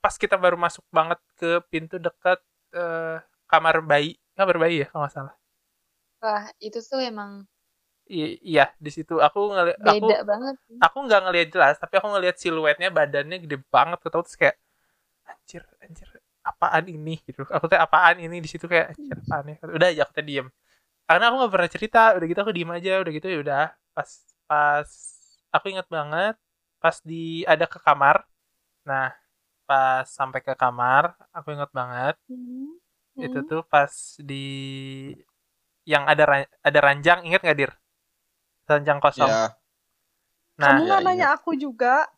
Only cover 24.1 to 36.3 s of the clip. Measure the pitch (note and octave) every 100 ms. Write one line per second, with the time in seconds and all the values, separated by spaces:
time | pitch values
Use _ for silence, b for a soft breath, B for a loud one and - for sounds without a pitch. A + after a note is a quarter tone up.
24.1 | - _ _ _ D3+ D3 D3 D3 - -
25.1 | _ _ _ _ D#3 G3 F#3+ F3+ E3 D3
26.1 | D#3 G3+ A3 _ _ _ _ E3 D#3+ D#3
27.1 | E3 E3 E3 E3 D#3+ E3 - - C#3+ C#3
28.1 | D#3 _ _ _ _ _ _ D3 C3+ C3
29.1 | - _ _ _ _ - C#3 C3 C3 C3
30.1 | - C3+ C3 - C3 B2+ A#2+ B2 C3+ E3+
31.1 | _ _ E3+ D#3 D3 C#3+ C3+ B2 B2 C3+
32.1 | - _ B3+ B3 B3+ C#4 E4+ _ _ _
33.1 | C4+ B3 B3+ D4+ D#3 D#3+ D3 C#3+ - -
34.1 | - C#3+ C3+ C#3 C3+ C3+ C3+ C3+ C3+ C3+
35.1 | - _ _ _ _ _ _ - D3 C#3+
36.1 | D3+ D3+